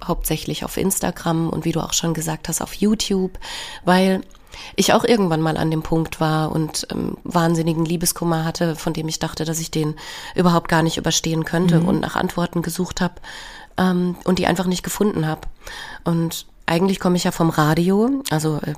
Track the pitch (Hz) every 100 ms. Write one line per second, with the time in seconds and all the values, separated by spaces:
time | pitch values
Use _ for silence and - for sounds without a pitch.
0 | - 170 - 160 - 151 - - 190 -
1 | 175 - 170 165 165 160 165 160 - -
2 | 165 160 160 156 - 156 - - 208 214
3 | - 190 185 - - - - - 175 185
4 | 190 190 - - - - - - - 226
5 | 226 226 185 160 160 - 160 160 - 165
6 | 160 - 156 156 156 160 156 - - -
7 | - - - 175 165 165 165 160 165 170
8 | 165 - 170 160 160 - 170 156 - 160
9 | 156 - 160 - 156 160 160 156 151 151
10 | - - - - 180 170 - 160 160 -
11 | 165 156 165 160 156 170 180 165 180 -
12 | - - 185 - 175 175 170 165 180 -
13 | 180 - - - - - - - 185 180
14 | 180 175 - 185 - 175 180 180 175 -
15 | 208 - 156 156 - - - - - -
16 | - 165 165 - - - - 170 196 190
17 | 185 180 180 - 165 160 151 160 175 196
18 | 233 277 - 160 156 147 -